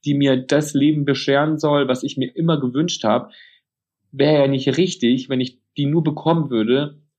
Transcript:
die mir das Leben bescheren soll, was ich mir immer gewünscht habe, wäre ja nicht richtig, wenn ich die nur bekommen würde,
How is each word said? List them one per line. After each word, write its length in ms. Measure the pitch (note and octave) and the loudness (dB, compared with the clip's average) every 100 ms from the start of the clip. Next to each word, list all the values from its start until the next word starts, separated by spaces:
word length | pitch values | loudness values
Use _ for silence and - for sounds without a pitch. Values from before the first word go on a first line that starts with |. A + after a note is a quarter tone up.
die 100 | D3 | -2
mir 220 | C#3+ C#3 C3 | 0 2 0
das 380 | B2+ D3 D3+ | 0 0 0
Leben 300 | C#3 D3 D3+ | 0 2 2
bescheren 540 | C#3+ C#3 - C#3 D3+ D3+ | -2 -2 0 0 0 -2
soll, 300 | D3+ D3 C3 | 0 0 0
was 160 | B2 | -2
ich 120 | C3+ - | -4 -6
mir 120 | B2 - | -6 -2
immer 240 | E3 D3+ | 0 0
gewünscht 440 | B2+ B2+ F3 - | -2 -2 -4 -2
habe, 260 | A2 A#2 D#3 - - _ _ _ _ _ _ | 0 -2 -2 -18 -20 _ _ _ _ _ _
wäre 300 | C3+ C#3+ D3+ | 0 2 4
ja 40 | C#3 | 2
nicht 300 | C#3 C3+ C3 | 0 0 0
richtig, 520 | F#3 - A#2+ B2+ C3 | 0 0 0 0 -2
wenn 120 | C3 | -4
ich 180 | B2+ - _ - | -4 -8 _ -4
die 100 | C#3+ | 0
nur 180 | D#3+ | 0
bekommen 460 | D#3 D3+ D#3 E3+ C#3 | 0 -2 0 0 0
würde, 500 | A#2 A2 C3 D3 - _ | 0 0 0 -2 -8 _